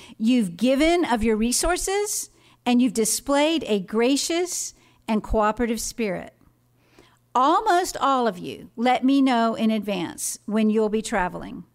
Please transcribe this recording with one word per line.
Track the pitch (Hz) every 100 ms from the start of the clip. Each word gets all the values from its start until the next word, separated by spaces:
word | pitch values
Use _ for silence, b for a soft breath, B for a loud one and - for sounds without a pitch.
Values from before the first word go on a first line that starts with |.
| B B
You've | 220 254 196 170
given | 233 269 320 349
of | 294 240
your | 226 214
resources, | 233 247 320 359 381 392 415 - - b b b -
and | 240
you've | 247
displayed | 202 214 - - 285 302 330 -
a | 208
gracious | 175 214 240 277 - 339 349 - - - b b -
and | 220
cooperative | - 220 208 208 233 226
spirit. | - - 214 170 - - _ _ _ _ b b b b _ 240
Almost | 269 370 440 349 - -
all | 277 269 226
of | 180
you | 160 104 -
let | - 247 247
me | 254 277
know | 269 240 226
in | - 220
advance | 220 202 190 156 - - -
when | - 214 214
you'll | 214 214
be | 220
traveling. | 220 214 180 175 - - -